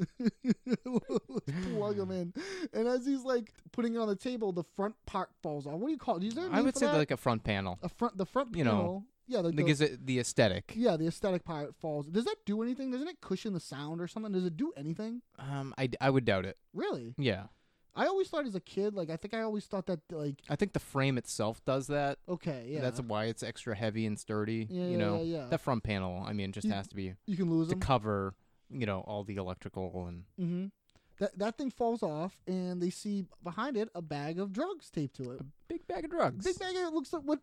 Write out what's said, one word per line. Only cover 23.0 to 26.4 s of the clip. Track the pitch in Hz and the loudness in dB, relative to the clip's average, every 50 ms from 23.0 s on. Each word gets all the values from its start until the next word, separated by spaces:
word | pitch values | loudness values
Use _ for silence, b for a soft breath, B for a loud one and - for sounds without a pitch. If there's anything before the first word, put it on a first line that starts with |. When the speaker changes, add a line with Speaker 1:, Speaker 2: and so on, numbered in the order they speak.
Speaker 2:
why | 123 113 107 107 110 | -4 -2 0 0 0
it's | 117 113 - 117 | 0 -2 -2 -6
extra | 113 - - - 120 107 | -8 -8 -6 -4 -4 -2
heavy | 95 117 110 104 113 110 | 0 0 0 2 2 0
and | 107 104 | 0 0
sturdy, | - - - 107 104 104 110 113 113 110 110 | -2 -4 -2 0 0 0 0 0 -2 -2 -4
Speaker 1:
Yeah, | 180 180 180 | -2 -2 0
Speaker 2:
you | 180 | 2
Speaker 1:
yeah, | - | 2
Speaker 2:
know? | - 107 104 101 | 4 4 4 4
Speaker 1:
yeah, | 101 - 165 170 156 | 2 2 0 -2 -2
yeah. | 131 120 | -2 0
Speaker 2:
That | - - | -2 0
front | - 147 123 110 - | 2 2 0 2 2
panel, | 113 104 95 92 92 90 92 98 | 0 0 0 0 0 -2 -4 -4
I | 107 | -4
mean, | 104 101 | -2 -2